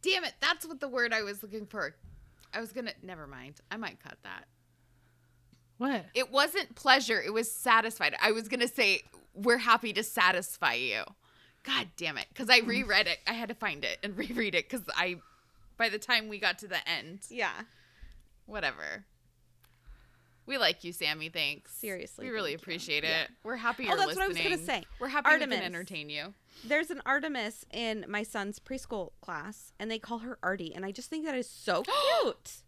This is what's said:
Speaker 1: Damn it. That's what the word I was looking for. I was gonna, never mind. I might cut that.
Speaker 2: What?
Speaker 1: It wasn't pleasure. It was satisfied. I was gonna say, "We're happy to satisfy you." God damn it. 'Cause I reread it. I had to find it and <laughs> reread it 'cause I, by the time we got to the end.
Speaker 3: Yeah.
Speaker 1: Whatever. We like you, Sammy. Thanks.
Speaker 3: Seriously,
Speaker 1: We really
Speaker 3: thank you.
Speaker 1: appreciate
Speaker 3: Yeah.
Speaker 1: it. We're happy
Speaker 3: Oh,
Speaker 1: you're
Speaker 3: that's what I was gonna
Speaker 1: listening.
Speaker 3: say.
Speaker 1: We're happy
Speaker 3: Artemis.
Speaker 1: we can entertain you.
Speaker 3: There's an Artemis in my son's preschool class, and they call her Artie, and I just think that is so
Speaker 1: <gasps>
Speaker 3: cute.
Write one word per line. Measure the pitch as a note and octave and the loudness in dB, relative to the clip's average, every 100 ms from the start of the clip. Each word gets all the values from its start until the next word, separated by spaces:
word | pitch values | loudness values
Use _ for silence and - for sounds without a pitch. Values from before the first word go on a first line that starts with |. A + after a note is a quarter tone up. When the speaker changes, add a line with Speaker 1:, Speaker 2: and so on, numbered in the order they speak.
Speaker 1:
Damn | F#4 F#4 | 2 0
it. | D#4+ - | -2 0
That's | C#4+ F4 | 0 0
what | E4 C#4+ | -4 -8
the | C#4 | -4
word | B3 A#3+ | 0 2
I | A3+ | 2
was | G3+ G3+ | -2 -8
looking | G#3+ G#3+ G#3 | -10 -10 -8
for. | G#3+ D3+ - - - - _ - | -4 -6 -6 -20 -20 -20 _ -10
I | - | -8
was | A3+ | -8
gonna, | B3+ A#3 - | -8 -8 -10
never | F#3 F3 C#3 | -14 -14 -14
mind. | C3+ C3 D3+ _ | -14 -16 -20 _
I | A3 | -6
might | G3+ F#2 | -6 -8
cut | - - | -18 -16
that. | - F#2 - _ _ _ _ _ _ _ _ _ _ _ _ _ | -14 -14 -16 _ _ _ _ _ _ _ _ _ _ _ _ _
Speaker 2:
What? | B3+ A#3+ D#3+ | -2 -2 -2
Speaker 1:
It | A#3+ B3+ | 0 2
wasn't | C4 D#4 F4+ D#4 | 4 4 4 -2
pleasure. | - C#4 C4+ A3+ G#3+ | -2 6 8 8 0
It | E3 | 2
was | A3 A3+ | 0 0
satisfied. | - B3+ A3+ A3 A3 D3+ - | -2 6 6 6 2 0 4
I | G#3 | 4
was | A3 A3 | 4 0
gonna | B3+ A#3+ | 0 0
say, | - G#3 F#3+ - - - | 4 4 4 -2 -20 -20
"We're | - G#3 A#3+ | -2 4 4
happy | A#3 A#3 A3+ | 6 4 4
to | G3+ | -2
satisfy | A3 - F3+ F3+ F#3+ - D#3 | -2 4 4 4 -2 0 2
you." | A#2 B2+ G#2+ - - _ _ - _ | 2 0 -2 -4 -12 _ _ -20 _
God | - C4+ G3 - | -4 -2 -2 -6
damn | E3 C#3 | -6 -4
it. | - | -8
'Cause | - A#3 | -8 6
I | B3 | 6
reread | A3+ A#3 B3 G3 G3 | 8 0 4 4 4
it. | E3+ - | 0 -2
I | |
had | A3+ A3+ | -4 -6
to | |
find | A#3+ G#3+ D3 | -2 -2 -2
it | C3+ F2 | -4 -4
and | G#3 F#3+ | -6 -6
<laughs> | |
reread | D4+ A#3+ G#3+ | -4 -2 2
it | F3 - | 2 0
'cause | B3 F3+ - | -8 -4 0
I, | F3+ F3 - _ _ _ - - | 0 -2 -12 _ _ _ -20 -2
by | A3+ | 0
the | G#3 | 0
time | - A#3 A3 | 2 2 2
we | G#3 | 0
got | G3 F#3 | 0 0
to | G#3 | -4
the | E3+ - | -4 -2
end. | E3 C#3 F#3+ - | -4 -4 -14 -12
Speaker 3:
Yeah. | - F#3+ F2 A3+ - _ _ - - - _ - | -4 -4 -4 -12 -18 _ _ -20 -20 -20 _ -12
Speaker 1:
Whatever. | G#3 D3+ F2 D2+ E2+ G3 _ _ _ _ _ _ _ - - - _ _ _ - | -2 -2 -2 -8 -8 -12 _ _ _ _ _ _ _ -20 -20 -20 _ _ _ -6
We | C4+ | 2
like | F#3+ F3 | 2 2
you, | F3 | -6
Sammy. | F3 D#3 D#3 D#3+ | -4 -2 -2 -6
Thanks. | E3 C#3+ D3 - - | -4 -4 -4 -12 -10
Speaker 3:
Seriously, | A3 F#3 - - | -8 -8 -10 -12
Speaker 1:
We | C4 | -8
really | A3 F3 | -4 -4
Speaker 3:
thank | D#3+ | -6
you. | |
Speaker 1:
appreciate | - E3+ E3 D3 | -6 -8 -2 0
Speaker 3:
Yeah. | D#3 D#3+ | 2 0
Speaker 1:
it. | D3+ - | -2 -8
We're | G#3+ B3 | -8 -2
happy | A#3 A#3 | -2 -2
Speaker 3:
Oh, | G#3+ | 0
Speaker 1:
you're | - | 2
Speaker 3:
that's | F#4+ E3 | 2 2
what | |
I | F#4+ | 0
was | E3+ | 0
gonna | E3 | 0
Speaker 1:
listening. | E4+ E4 A3+ | 0 -2 -4
Speaker 3:
say. | - - | -4 -8
Speaker 1:
We're | C4 | -2
happy | C#4+ C#4+ | 2 6
Speaker 3:
Artemis. | D#4 D4 G#3 | 4 4 0
Speaker 1:
we | |
can | F#3 | -2
entertain | F3 G3+ E3+ D3+ | -6 -8 -10 -6
you. | D3 E3 G3+ _ - | -6 -8 -12 _ -18
Speaker 3:
There's | A3+ D4 D#4+ | 0 0 0
an | D#4 | -4
Artemis | - C#4 D#4 C4+ G#3+ - - | 0 0 0 -2 -4 -6 -10
in | - A#3 A3 - | -4 -2 -2 -4
my | G#3 | -4
son's | G3+ A3 G3+ G#3 | -4 -4 -6 -8
preschool | - C4 - G#3+ F3 - | -8 -8 -6 -6 -8 -10
class, | - E3 E3 G#3+ - _ | -10 -8 -8 -14 -20 _
and | G#3+ | -6
they | A3+ | -6
call | A3 A#3 | -4 -6
her | A#3+ B3 | -6 -4
Artie, | F3+ F#3+ E3 | -2 -2 -4
and | - F#3+ | -6 -8
I | |
just | G3+ - | -8 -8
think | D#4+ D#4 | -6 -4
that | |
is | C4 A#3+ | -4 -4
so | - - G#3 | -6 0 0
Speaker 1:
<gasps> | G#3 C#5 C#5+ E5 | 2 2 4 4
Speaker 3:
cute. | D#4 - - - | 2 -2 -12 -18